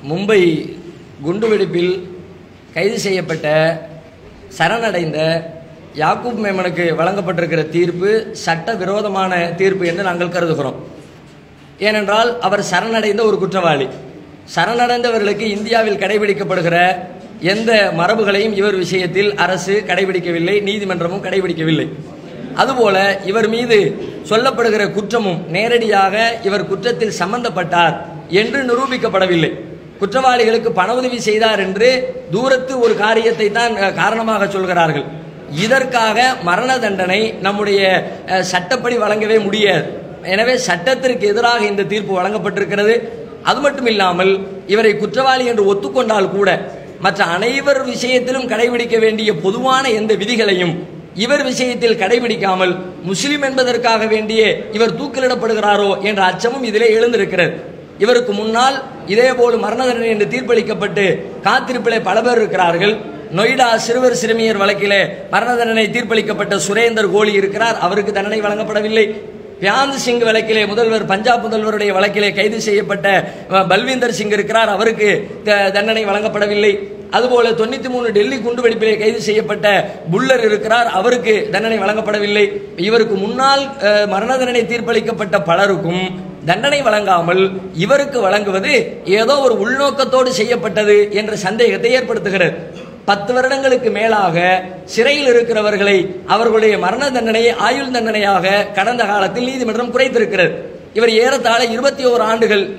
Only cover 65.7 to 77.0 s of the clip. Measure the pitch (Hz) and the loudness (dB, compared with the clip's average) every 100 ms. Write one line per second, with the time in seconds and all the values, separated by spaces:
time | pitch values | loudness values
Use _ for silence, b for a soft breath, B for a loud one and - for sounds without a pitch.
65.7 | 226 214 240 214 220 208 202 202 196 175 | 0 0 -2 0 0 0 -4 -2 -2 0
66.7 | 208 233 226 202 196 214 202 196 214 226 | 2 2 2 2 2 2 2 0 0 0
67.7 | 220 180 208 202 196 202 220 208 208 214 | 0 0 0 -2 -2 -2 -2 -2 -2 -2
68.7 | 214 214 220 214 220 - - - - 190 | -2 0 2 2 -2 -12 -16 -18 -4 0
69.7 | 233 277 269 247 240 226 220 220 220 208 | 2 0 -2 -2 0 2 2 0 0 0
70.7 | 208 226 220 170 196 233 233 220 220 214 | 0 0 0 0 0 2 0 0 -2 -2
71.7 | 214 208 190 202 202 208 185 214 220 220 | 0 0 2 0 2 0 0 -2 0 0
72.7 | 202 196 196 196 185 - B - 190 180 | 0 0 -2 2 2 0 B -2 0 2
73.7 | 190 247 254 240 185 208 208 196 220 220 | 2 2 0 -2 -2 -2 0 2 2 2
74.7 | 196 226 220 208 165 - - 214 202 196 | 2 0 2 2 2 -4 -6 0 2 2
75.7 | 196 214 226 208 202 220 208 208 208 208 | 0 0 0 0 0 -2 -2 0 2 2
76.7 | 190 - - | 2 -6 -12